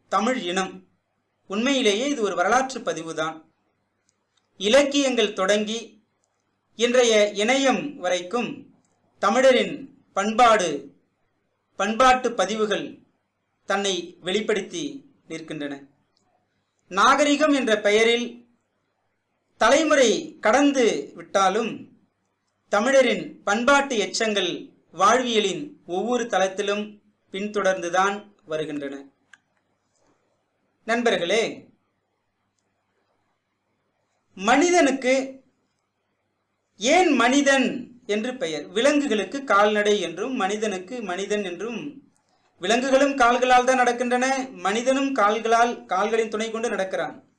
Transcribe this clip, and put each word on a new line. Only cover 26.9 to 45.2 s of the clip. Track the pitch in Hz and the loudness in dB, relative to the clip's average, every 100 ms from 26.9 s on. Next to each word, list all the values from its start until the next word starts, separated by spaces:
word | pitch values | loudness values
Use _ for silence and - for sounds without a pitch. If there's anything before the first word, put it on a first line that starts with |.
| - _ _ _ | -14 _ _ _
பின்தொடர்ந்துதான் | 190 208 208 190 185 170 180 196 202 - _ - | -10 -6 -2 0 -2 -2 0 0 -2 -10 _ -8
வருகின்றன. | 156 151 147 139 139 139 _ _ _ _ _ _ _ _ _ _ _ _ _ _ _ _ _ - | -6 -6 -8 -10 -12 -16 _ _ _ _ _ _ _ _ _ _ _ _ _ _ _ _ _ -4
நண்பர்களே, | 233 233 185 170 214 170 - - _ _ _ _ _ _ _ _ _ _ _ _ _ _ _ _ _ _ _ _ _ _ _ _ _ _ 185 | 0 0 0 0 0 -2 -6 -18 _ _ _ _ _ _ _ _ _ _ _ _ _ _ _ _ _ _ _ _ _ _ _ _ _ _ -6
மனிதனுக்கு | 196 277 349 349 277 262 247 269 - - _ _ _ _ _ _ _ _ _ _ _ _ _ - | 0 4 4 4 4 2 0 0 -2 -10 _ _ _ _ _ _ _ _ _ _ _ _ _ -6
ஏன் | 220 349 349 247 | 2 4 4 4
மனிதன் | 240 277 277 269 220 - - - - | 4 4 4 4 2 -4 -12 -12 -6
என்று | 208 247 254 | -4 -4 -6
பெயர்? | 160 151 - | -6 -6 -6
விலங்குகளுக்கு | 185 269 294 240 214 190 277 277 | 0 2 2 0 -2 -4 -6 0
கால்நடை | 202 208 214 208 208 | 2 2 2 0 0
என்றும் | 165 165 247 240 | -2 -8 -8 -4
மனிதனுக்கு | 190 214 214 185 180 247 | -4 -4 -4 -6 -10 -10
மனிதன் | 202 180 196 208 190 | -8 -8 -4 -4 -6
என்றும், | 170 220 214 147 - - _ _ _ _ _ | -8 -10 -10 -12 -14 -20 _ _ _ _ _
விலங்குகளும் | 180 240 269 269 277 - | -2 0 2 2 2 2
கால்களால் | 233 247 254 247 247 | 2 4 4 4 4
தான் | 254 | 2
நடக்கின்றன, | 240 247 247 247 262 269 262 180 | 2 0 -2 -2 0 -2 -6 -6
மனிதனும் | 185 220 247 269 269 | -4 -2 0 0 0
கால்களால், | 226 | 0